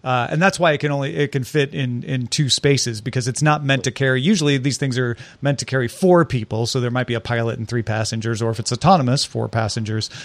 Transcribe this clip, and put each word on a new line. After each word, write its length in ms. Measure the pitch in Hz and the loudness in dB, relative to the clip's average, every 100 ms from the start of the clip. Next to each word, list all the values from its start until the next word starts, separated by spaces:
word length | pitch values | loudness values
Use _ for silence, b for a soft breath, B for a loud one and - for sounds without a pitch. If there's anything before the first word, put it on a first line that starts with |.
Uh, 260 | 127 127 120 | -2 0 0
and 100 | 156 | 2
that's 180 | 190 190 | 2 4
why 120 | 170 | 2
it 60 | 143 | 2
can 120 | 147 | 0
only, 220 | 139 139 160 | -2 -4 -2
it 160 | 143 | -2
can 100 | 139 | -2
fit 300 | 120 151 139 | -2 0 0
in, 280 | 156 127 120 | 0 -4 -4
in 240 | - 131 120 | -4 -4 -2
two 200 | - 139 | 0 0
spaces, 520 | - 143 135 123 107 | 2 2 2 0 -4
because 260 | 123 127 117 | -4 -4 -2
it's 140 | 117 | 0
not 220 | 151 151 | 2 2
meant 200 | 139 135 | 2 0
to 60 | 127 | 0
carry. 320 | - 135 131 | 0 2 2
Usually 340 | 151 202 147 139 | 2 2 2 2
these 220 | 135 120 | 0 -2
things 180 | 139 123 | -2 0
are 200 | 123 113 B B | -2 -4 B B
meant 160 | 143 127 | -2 -2
to 60 | |
carry 240 | - 131 117 | -2 -2 -2
four 360 | - 185 175 | 0 4 6
people, 420 | 151 123 107 110 117 | 4 0 -2 -2 0
so 140 | 131 | 0
there 100 | 120 | 0
might 180 | 123 123 | -2 -2
be 60 | |
a 60 | 113 | -4
pilot 380 | - 117 117 110 | -2 -2 -2 -4
and 100 | 107 | -4
three 140 | 120 | -4
passengers, 580 | 110 110 110 113 113 110 | -2 -2 -2 -2 -2 -2
or 100 | 117 | -2
if 80 | 113 | -2
it's 120 | - | -4
autonomous, 520 | 123 165 180 147 139 | 2 4 4 4 0
four 240 | - 113 113 | -2 -4 -2
passengers. 600 | 113 110 117 107 110 - B | -2 -2 -2 -4 -4 -6 B